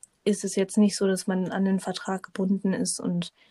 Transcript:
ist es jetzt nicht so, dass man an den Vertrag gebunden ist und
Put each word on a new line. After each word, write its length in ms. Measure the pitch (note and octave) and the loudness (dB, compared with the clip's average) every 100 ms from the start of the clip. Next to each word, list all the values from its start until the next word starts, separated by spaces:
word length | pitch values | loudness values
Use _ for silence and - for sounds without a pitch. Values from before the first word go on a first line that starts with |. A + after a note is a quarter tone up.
| - _ | -20 _
ist 200 | - G3 | -2 0
es 120 | G3 G3 | 0 -2
jetzt 220 | F#3+ A3 | 2 4
nicht 180 | G#3 - | 4 4
so, 100 | G3 | 0
dass 200 | F#3 - | 0 0
man 240 | F#3 F#3 | -2 -2
an 140 | G3 | 0
den 160 | F#3+ F#3+ | 2 0
Vertrag 420 | - F#3 - F#3+ | -2 -6 -6 -6
gebunden 500 | - - F#3+ G3 G3 | -6 -2 0 2 0
ist 280 | F3+ F#3 - | 0 -2 -4
und 320 | - F3 F3 - _ | -2 -2 -4 -12 _